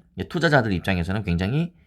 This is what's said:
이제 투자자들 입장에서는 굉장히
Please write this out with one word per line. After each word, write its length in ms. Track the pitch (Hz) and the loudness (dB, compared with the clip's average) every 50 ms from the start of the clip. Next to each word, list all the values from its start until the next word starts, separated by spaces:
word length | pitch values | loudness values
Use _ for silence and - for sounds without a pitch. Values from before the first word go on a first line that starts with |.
| _ _ _ | _ _ _
이제 120 | - 92 - | -10 -10 -6
투자자들 440 | - 170 156 165 151 135 113 113 95 | -4 0 2 4 4 4 4 2 -2
입장에서는 500 | 82 - - 95 90 82 85 92 110 95 | -2 0 0 0 0 0 -2 -2 -4 -2
굉장히 500 | 87 85 85 92 98 131 151 170 175 - _ _ | -2 0 0 0 0 0 -2 -2 -4 -6 _ _